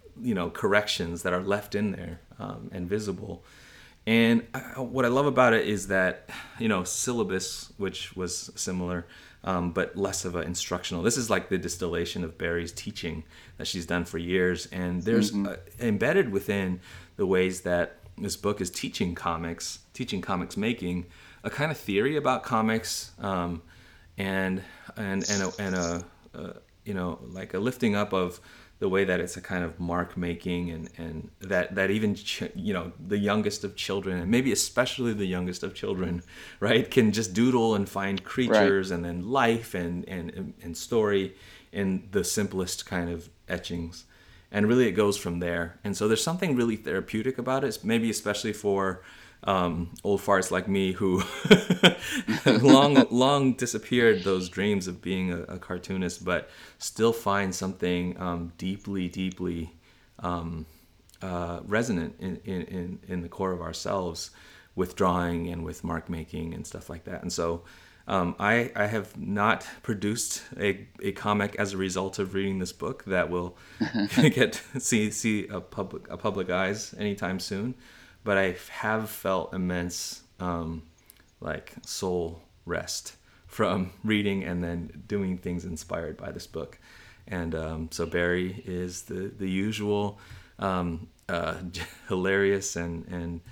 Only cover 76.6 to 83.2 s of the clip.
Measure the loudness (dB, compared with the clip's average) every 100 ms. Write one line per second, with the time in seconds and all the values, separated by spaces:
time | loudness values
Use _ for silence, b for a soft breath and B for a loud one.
76.6 | 2 -2 -8 -4 -2 -2 -2 -4 -4 -4
77.6 | -4 -6 B B B B 2 4 4 0
78.6 | -10 -4 0 0 -2 -4 0 0 -2 -2
79.6 | 0 0 -2 -6 -8 -12 -18 -6 -4 -2
80.6 | -4 -8 -12 b b b b _ -8 -8
81.6 | -10 -16 -12 -4 -2 0 -2 -6 -16 _
82.6 | -6 -6 -4 -8 -10 -18